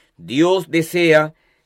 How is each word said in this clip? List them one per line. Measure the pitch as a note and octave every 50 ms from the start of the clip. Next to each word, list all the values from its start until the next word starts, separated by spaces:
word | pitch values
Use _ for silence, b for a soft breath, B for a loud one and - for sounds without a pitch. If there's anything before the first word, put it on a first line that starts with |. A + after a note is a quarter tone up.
| _ _ _
Dios | - E2+ E2 A#2 C#3+ E3 F3+ F#3+ F#3+ E3+ -
desea | C#3+ E3 D#3+ E3 - F3 E3+ E3 D3+ D3+ D3+ D#3 - _ _ _ _ _ _